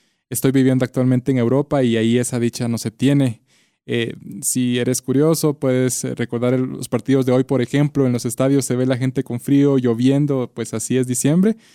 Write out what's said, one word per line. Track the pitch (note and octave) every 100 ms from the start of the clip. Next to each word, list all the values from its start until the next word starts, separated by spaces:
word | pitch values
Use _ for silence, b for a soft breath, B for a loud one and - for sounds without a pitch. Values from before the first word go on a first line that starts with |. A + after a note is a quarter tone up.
| _ _ -
Estoy | B2 C3+
viviendo | C3+ C3 C3 B2
actualmente | C3+ B2+ B2 C3+
en | C3
Europa | A#2 C3+ C#3+ C#3+
y | B2 A2+
ahí | A2+ A#2+
esa | A#2+ B2
dicha | A#2+ - A#2+
no | A#2
se | A2+
tiene. | - C3 C#3+ C3 G#2+ _ _ _ _
Eh, | - A#2+ A2+ - - -
si | - B2+ B2 B2
eres | B2 B2
curioso, | - C3 D#3 D#3+ D#3 C#3+
puedes, | C3 B2+ B2+ -
eh, | B2+
recordar | B2 A#2 A#2+ B2
el, | C3
los | B2+ - C3
partidos | A#2+ C3 C3+ B2+
de |
hoy, | B2+
por | B2+ C3
ejemplo, | A#2+ C#3+ D3 C#3+ C3
en |
los | A#2+
estadios | B2 - C3+ C#3
se | B2+ B2
ve | B2+
la | B2
gente | C3 C3+
con | - A#2+
frío, | - C#3 C#3+ C3+
lloviendo, | B2 A2+ B2+ C#3 C#3+ C3+ A#2+
pues | - A2+
así | A2+ - B2
es | B2+
diciembre. | B2 C#3 E3+ G#3 A3 b